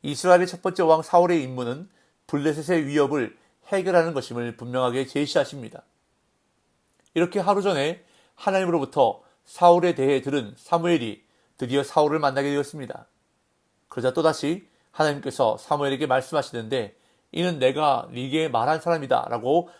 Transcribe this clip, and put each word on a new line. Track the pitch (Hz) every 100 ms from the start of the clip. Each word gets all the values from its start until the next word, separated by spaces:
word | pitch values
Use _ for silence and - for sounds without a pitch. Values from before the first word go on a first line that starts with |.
이스라엘의 | 143 143 180 180 180
첫 | 175
번째 | 190 175
왕 | 160 160
사울의 | 160 175 175 170
임무는 | 131 127 120 135 190 _ _ _ -
블레셋의 | 143 151 151 151 170 143
위협을 | 147 139 147 113 - _ _ -
해결하는 | 196 185 180 165
것임을 | 143 117 120 120 113
분명하게 | 120 127 127 123 135
제시하십니다. | 139 143 156 139 139 113 - - _ _ _ _ _ _ _ _ _ _ _ _
이렇게 | 165 170 202
하루 | 175 190
전에 | 196 156 147 175 _ _ _
하나님으로부터 | _ - 190 180 165 135 147 120 - _ _ _
사울에 | - 175 175 175
대해 | 170 135 135
들은 | 135 143 107 -
사무엘이 | - 170 170 165 117 101 _ _ _ -
드디어 | 127 139
사울을 | 139 160 151 156
만나게 | 143 135 143
되었습니다. | 143 139 156 127 - - _ _ _ _ _ _ _ _
그러자 | - 123
또다시 | 127 160 151 143 185 - _ _
하나님께서 | - 156 143 139 120 117 107
사무엘에게 | - 147 143 135 143
말씀하시는데, | 131 127 151 131 120 110 131 101 _ _ _ _
"이는 | - 180 156
내가 | 127 139 151 127 -
네게 | 120 131 156 160
말한 | 120 127 160
사람이다"라고 | 170 165 135 123 - 117 120 165 175 -